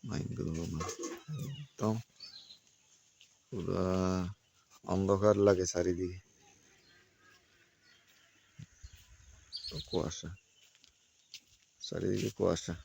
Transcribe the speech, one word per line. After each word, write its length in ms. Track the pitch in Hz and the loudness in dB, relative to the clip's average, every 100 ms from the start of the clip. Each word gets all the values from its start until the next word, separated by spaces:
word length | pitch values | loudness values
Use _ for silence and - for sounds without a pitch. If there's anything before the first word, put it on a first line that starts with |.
| 123 | -4
My 160 | 101 | -4
God, 600 | - - - 80 82 - - - - - - 151 135 139 | -4 -4 -4 -4 -4 -4 -6 -8 -10 -10 -10 -10 -8 -10
একদম 380 | 147 - 107 110 - _ - - - - _ _ _ - _ _ - _ _ | -14 -4 -2 -2 -6 _ -20 -18 -20 -20 _ _ _ -20 _ _ -20 _ _
পুরা 360 | - 87 92 92 92 92 92 90 101 _ _ _ - | -6 -2 0 2 2 2 0 -2 -6 _ _ _ -16
অন্ধকার 540 | 95 92 95 98 104 101 | -2 0 4 6 6 8
লাগে 280 | 101 92 90 | 8 6 4
চারিদিকে। 540 | 87 87 87 90 92 - _ - - - - - - - _ - - _ _ _ _ - - _ - - _ _ - - - - - - - - - - - - | 2 0 0 -2 -6 -16 _ -20 -20 -20 -20 -20 -20 -20 _ -20 -20 _ _ _ _ -20 -20 _ -20 -20 _ _ -20 -20 -18 -20 -20 -20 -20 -20 -20 -16 -12 -10
তো 100 | - - | -10 -4
কুয়াশা, 440 | 87 78 78 - 90 _ _ - _ - _ _ _ _ - _ - _ _ | -2 -2 -4 -10 -12 _ _ -20 _ -20 _ _ _ _ -20 _ -20 _ _
চারিদিকে 480 | - 85 92 101 107 | -8 -2 0 0 -2
কুয়াশা। 440 | - 95 87 - 87 | 2 2 2 -2 -8